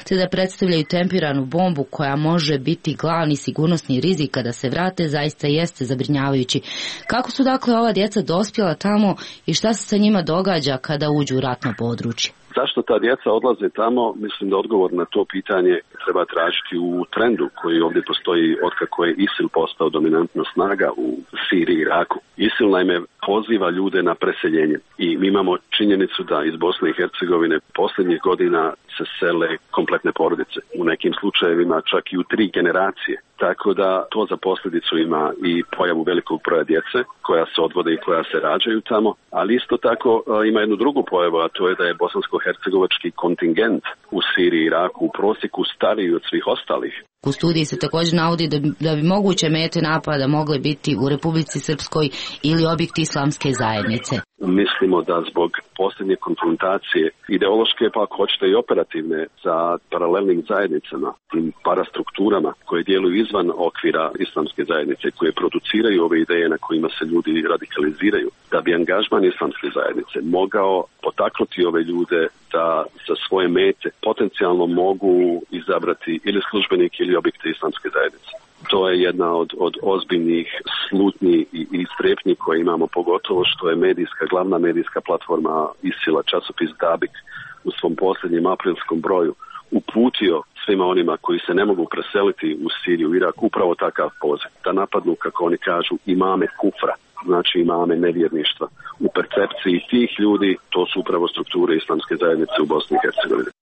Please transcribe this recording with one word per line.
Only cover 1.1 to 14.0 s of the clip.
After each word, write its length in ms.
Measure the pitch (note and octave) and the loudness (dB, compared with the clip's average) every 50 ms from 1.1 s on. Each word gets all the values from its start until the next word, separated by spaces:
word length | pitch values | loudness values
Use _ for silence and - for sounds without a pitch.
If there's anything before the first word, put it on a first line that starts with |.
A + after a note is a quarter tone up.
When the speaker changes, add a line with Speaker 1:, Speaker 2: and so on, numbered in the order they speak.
| F3+ F#3 D#3 D3 C#3 C#3 C3 | 0 0 0 0 0 -2 -2
Speaker 1:
bombu 380 | C3 C#3 F3 F#3 F#3 E3 C#3+ C3+ | -2 0 0 2 2 0 0 -4
koja 320 | - - - D3 C#3 C#3 | -4 -4 -2 -2 0 0
može 420 | D3+ D3+ D#3 E3+ F3 D3 D3+ D3+ C#3 | 0 2 2 2 2 2 2 0 0
biti 380 | B2 C#3+ E3+ - - D#3+ C3+ - | 0 0 -2 -2 -2 -4 -4 -2
glavni 340 | - D#3+ E3 E3+ E3 D3+ D3 | -2 0 0 2 2 0 0
sigurnosni 640 | C#3 - C3+ B2+ - D#3 F3 F3 D#3 - - C3 B2+ | -2 -2 -4 -2 0 2 2 2 0 0 -2 -2 0
rizik 300 | D3 F3 F#3+ D#3+ D3 - | 2 0 0 0 -2 -2
kada 200 | - C3+ A2+ A#2 | -2 -2 -2 -4
se 180 | A#2+ - - B2 | -4 -4 -4 -4
vrate, 380 | C3 E3 F3+ F#3 F#3 - E3+ D3+ | -2 0 -2 -2 -2 -2 -2 -2
zaista 400 | C#3 D3 C#3+ D3+ - - - D3 | -2 -2 -2 -2 -4 -2 0 0
jeste 380 | D3 D#3+ E3+ E3 - - C3+ | 2 2 0 -2 -4 -6 -4
zabrinjavajući. 760 | A#2+ C3+ B2+ B2+ B2 D3 C#3 C3+ C#3 C#3 C3+ B2 - - C#3 - - - - - - - - - - | -4 -2 -2 0 0 0 0 0 2 2 0 0 0 -2 -4 -4 -6 -12 -12 -12 -12 -12 -12 -6 -4
Kako 240 | A3 A#3+ B3+ - | -2 -2 -2 -2
su, 120 | - - C4 | -2 0 2
dakle, 300 | C4 C4 B3+ - B3 A#3 | 2 2 0 2 2 2
ova 160 | A3+ A#3 A3+ | 4 4 2
djeca 300 | G#3 F#3 G3+ G#3+ - G#3+ | 2 2 2 2 0 0
dospjela 540 | E3 - E3 F#3 A3 - - A3+ G3+ E3+ D3+ | 0 0 0 0 0 -2 0 0 0 0 0
tamo 400 | - - G3+ G#3 G#3 G#3+ G3 - - - - - - - | 0 0 0 2 4 4 4 2 0 -6 -16 -18 -10 -4
i 80 | - D#3+ | -2 -2
šta 200 | - - A3 A3+ | 0 2 0 0
se 140 | - - - | 0 -2 -2
sa 100 | G#3 G3+ | 2 2
njima 240 | G#3 G#3+ A3 F#3+ | 4 4 4 2
događa 560 | D#3+ D3+ D#3 F3+ F#3+ G3 F3+ D#3+ C3+ C#3+ C3 C3 | 2 2 0 0 2 2 0 0 0 0 -2 -2
kada 320 | - - D3+ D3 D3+ D3+ | -2 -4 -2 0 0 2
uđu 280 | D3 D3+ C#3+ - C3 C3 | 2 2 2 0 0 0
u 40 | |
ratno 320 | C3 B2+ B2 - - B2 G#2 - | 0 0 -2 -4 -4 -8 -6 -4
područje? 540 | A2+ A#2 A#2 - - A#2 A2+ - - - - _ - - - | -4 -4 -4 -4 -4 -4 -4 -4 -4 -6 -6 _ -14 -6 -2
Speaker 2:
Zašto 260 | B2 C3+ C#3 - B2+ | -2 -2 0 0 -2
ta 180 | - - A#2 G#2 | 0 2 2 2
djeca 320 | A2 A#2 C3 - - A#2+ | 4 2 0 2 2 2
odlaze 380 | G#2 A2 B2 B2+ A2 - G#2 F2+ | 2 2 2 2 0 0 0 -4
tamo? 440 | - - A2 A#2 B2 B2 | -2 0 0 0 2 2